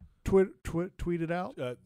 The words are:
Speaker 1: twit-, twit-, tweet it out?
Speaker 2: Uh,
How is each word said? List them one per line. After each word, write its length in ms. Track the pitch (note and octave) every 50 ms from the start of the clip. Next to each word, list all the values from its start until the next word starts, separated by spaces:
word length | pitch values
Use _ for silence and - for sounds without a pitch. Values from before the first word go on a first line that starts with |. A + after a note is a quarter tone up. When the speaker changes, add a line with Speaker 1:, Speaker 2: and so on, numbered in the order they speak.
| - - - _ -
Speaker 1:
twit-, 400 | - F#3+ F#3+ F#3+ G3+ - - -
twit-, 320 | - D#3+ E3 F3 G3 -
tweet 240 | - - F3 F3 E3
it 100 | E3 D#3+
out? 280 | E3+ F3+ F#3 G#3 C#4+ -
Speaker 2:
Uh, 160 | C3+ B2 B2 - -